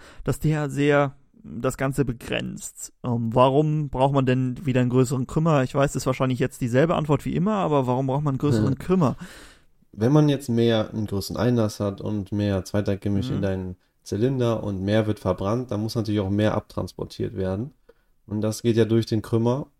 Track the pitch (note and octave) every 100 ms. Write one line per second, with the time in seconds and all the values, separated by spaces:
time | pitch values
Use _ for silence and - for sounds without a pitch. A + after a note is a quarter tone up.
0 | - - - C3 D3+ D3+ D3 C3 C#3+ C#3+
1 | C#3 - _ _ - D2+ B2+ - C3+ C#3
2 | B2+ A#2+ - A#2+ B2 G#2 - - - _
3 | B2+ A#2+ A2+ B2 C3+ C3+ D#3 D3+ C#3+ B2+
4 | C#3 C#3 C3 B2+ B2+ B2 C3+ B2+ B2 B2+
5 | B2 C3+ B2 - E3 D3 B2+ C#3 C#3 -
6 | - B2+ C3 B2+ B2+ - B2 B2 E3 F3
7 | D3+ C#3+ - C3+ F#3+ G#3 E3+ C#3+ B2+ B2+
8 | C3+ C3+ D3+ C3+ D3 A2+ G#2+ C3 - F#3
9 | E3 - - - - - _ _ _ -
10 | A2+ D3+ D3+ C#3 - A#2 A#2 A2 G#2+ A2
11 | G#2 G2 - E2+ A2+ B2 G#2+ - G2+ G2
12 | G#2 G#2+ F#2+ G#2 G#2 G2 - G2+ G2 G2
13 | G#2 G2+ B2+ G#2 G2 F#2+ F#2 F#2 _ _
14 | - G2+ B2 C3+ A#2+ A2 G#2+ F#2+ F#2+ A2
15 | G#2+ G2+ F#2+ F2+ F#2+ A#2+ B2 G#2 A2 A#2
16 | G#2+ G#2 F#2+ G2+ G#2+ G#2 - - F#2+ -
17 | G2 - G#2 G#2 F#2 F#2+ C3+ - _ _
18 | _ _ - G#2 G#2+ G#2+ A#2 A2+ G#2+ A2+
19 | A2 A2 - A2+ A#2 C3 D#3+ _